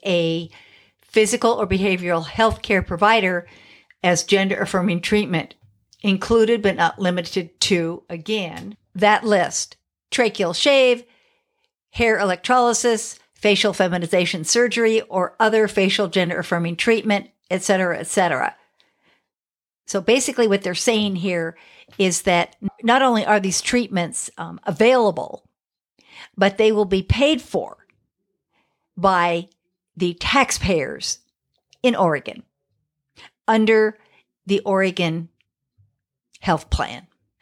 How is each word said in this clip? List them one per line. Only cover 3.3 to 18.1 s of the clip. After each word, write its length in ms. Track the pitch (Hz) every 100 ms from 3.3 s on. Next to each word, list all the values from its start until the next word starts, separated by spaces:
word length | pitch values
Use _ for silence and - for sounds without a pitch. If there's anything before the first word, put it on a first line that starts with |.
| 175 175 - - - _ _
as 200 | 180 175
gender-affirming 760 | - 196 196 202 185 190 185 175
treatment, 540 | - 208 208 165 - - _ _ _ _
included 600 | 202 190 - 226 220 233
but 140 | 202 170
not 220 | 170 -
limited 600 | 185 180 170 190 165 _
to, 420 | - 180 165 175 -
again, 680 | 170 160 214 175 165 190 208 _
that 300 | 180 208 214
list, 520 | 226 202 170 - - - _ _ _
tracheal 440 | - 233 - 175
shave, 500 | 175 285 277 254 240 - _ _ _ _ _ _ _ _
hair 280 | - 233 208
electrolysis, 1000 | 202 180 - 254 240 226 247 220 - - _
facial 380 | _ 208 196 208
feminization 720 | 180 185 175 165 185 170 170
surgery, 560 | 160 240 240 240 226 220
or 320 | - 185 180 -
other 280 | 220 220 214
facial 400 | 208 190 196 190
gender-affirming 680 | 190 175 - 165 170 170 170
treatment, 520 | - 226 220 202 - _ _
et 120 | 185
cetera, 360 | - 190 185 160
et 80 |
cetera. 480 | 165